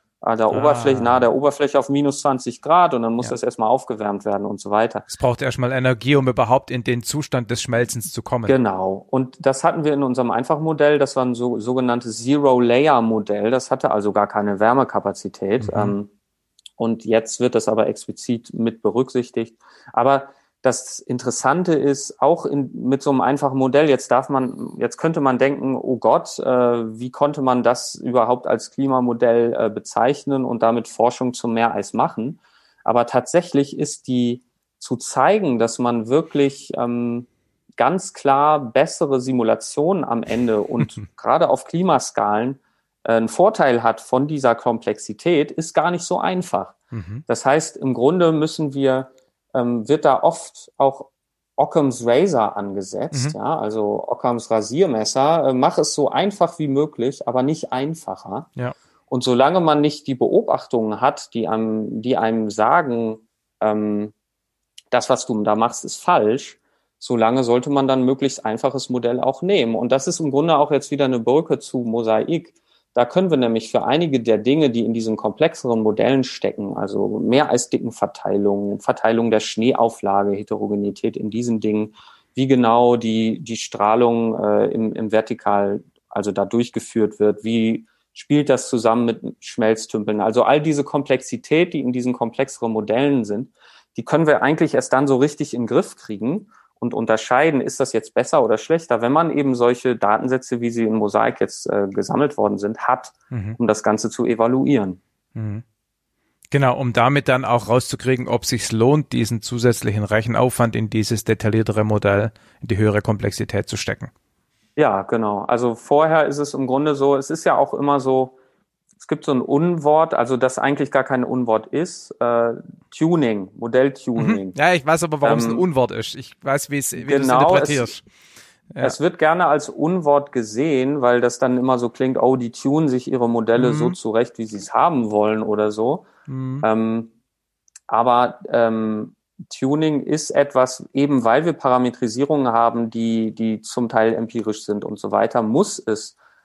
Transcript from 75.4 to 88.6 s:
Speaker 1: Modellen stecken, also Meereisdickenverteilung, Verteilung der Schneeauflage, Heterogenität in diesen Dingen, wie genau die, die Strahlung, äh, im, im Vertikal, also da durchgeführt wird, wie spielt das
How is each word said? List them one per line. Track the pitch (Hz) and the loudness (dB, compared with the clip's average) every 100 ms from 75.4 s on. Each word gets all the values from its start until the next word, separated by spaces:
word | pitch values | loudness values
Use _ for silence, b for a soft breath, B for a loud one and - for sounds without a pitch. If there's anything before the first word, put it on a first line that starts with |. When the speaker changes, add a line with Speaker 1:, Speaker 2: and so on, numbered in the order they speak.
| 160 - 127 113 | 0 0 -2 0
Speaker 1:
Modellen | 107 107 110 135 | 0 2 2 2
stecken, | 127 - - - 101 - | 0 -4 -6 -4 -6 -6
also | 101 101 101 107 | -6 -4 -4 -2
Meereisdickenverteilung, | 107 127 147 120 - 127 117 - - - 101 101 101 101 101 101 | 0 2 2 0 0 -4 -4 -4 -6 -4 -4 -2 0 0 -2 -4
Verteilung | - 123 110 113 117 | -4 -2 0 0 2
der | 107 | 0
Schneeauflage, | - - 117 - 117 - 101 98 101 | 0 -2 0 2 0 0 -2 0 0
Heterogenität | 101 104 104 104 104 101 101 113 107 | -2 -4 -6 -4 -2 -4 -4 -6 -6
in | 107 | -6
diesen | 110 120 113 | -4 -2 -2
Dingen, | 107 107 107 b b b b | -2 -2 -4 b b b b
wie | - 131 | -2 2
genau | 131 117 117 123 120 | 4 6 6 4 4
die, | 113 110 113 110 | 0 0 0 -2
die | 123 113 | -6 -10
Strahlung, | - 113 104 113 120 117 113 110 | -8 -2 2 4 4 2 0 -2
äh, | 104 104 104 | 0 2 0
im, | - 110 | 0 -4
im | - 110 | -4 -2
Vertikal, | 107 - 117 - 101 101 104 - _ _ | -2 -2 -4 0 0 0 -4 -8 _ _
also | 110 104 | -6 -4
da | 98 98 | -2 0
durchgeführt | 117 117 - - 113 104 - | 0 -2 -4 -6 0 -2 2
wird, | 104 101 | 0 0
wie | 110 113 110 113 b b b | -2 0 0 -2 b b b
spielt | - - 147 143 | -18 0 2 4
das | 127 | 0